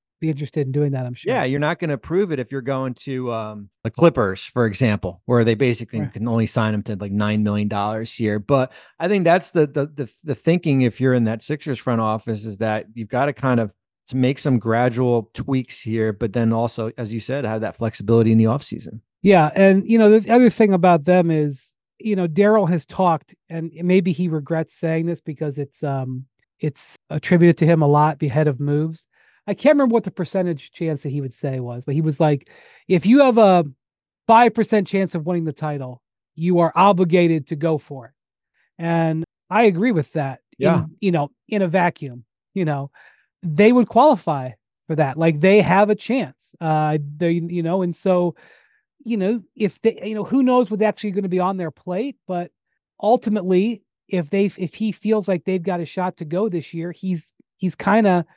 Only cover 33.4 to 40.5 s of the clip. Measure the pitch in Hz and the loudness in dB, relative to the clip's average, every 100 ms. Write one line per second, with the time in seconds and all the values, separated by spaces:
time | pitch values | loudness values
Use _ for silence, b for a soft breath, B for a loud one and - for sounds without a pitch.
33.4 | 208 180 147 - _ _ _ _ - 226 | 6 6 2 -8 _ _ _ _ 4 6
34.4 | 240 226 214 214 185 196 190 175 151 175 | 6 2 0 0 0 -2 -2 -4 -4 -4
35.4 | 160 - 156 143 127 123 _ _ _ - | -4 -6 -8 -6 -10 -14 _ _ _ -6
36.4 | 170 175 165 - 196 180 180 180 170 160 | 0 2 2 4 4 4 2 2 2 0
37.4 | 139 151 165 156 - 139 113 _ _ _ | -4 -4 -2 -4 -6 -18 -18 _ _ _
38.4 | _ _ _ - 170 165 165 160 165 _ | _ _ _ -10 -2 0 0 -2 -8 _
39.4 | - 202 233 170 240 185 139 160 139 131 | -4 2 4 4 0 0 -2 -4 -6 -8
40.4 | _ | _